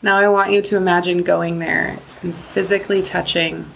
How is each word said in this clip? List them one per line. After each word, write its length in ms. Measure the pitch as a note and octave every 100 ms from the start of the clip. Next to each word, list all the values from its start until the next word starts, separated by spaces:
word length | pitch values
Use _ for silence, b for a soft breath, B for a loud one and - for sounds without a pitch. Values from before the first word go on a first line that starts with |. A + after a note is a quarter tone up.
Now 140 | G#3+ G3
I 140 | G3+
want 240 | G3+ G3
you 80 | G3+
to 160 | G3+ G3+
imagine 460 | F#3 F3 F3+ F3
going 360 | F3 E3+ E3+ E3+
there 400 | E3 - - - - -
and 120 | F3+
physically 680 | E3+ - - F#3 G3 G3 G3
touching 680 | F#3+ F3+ - F3 E3 E3 D#3+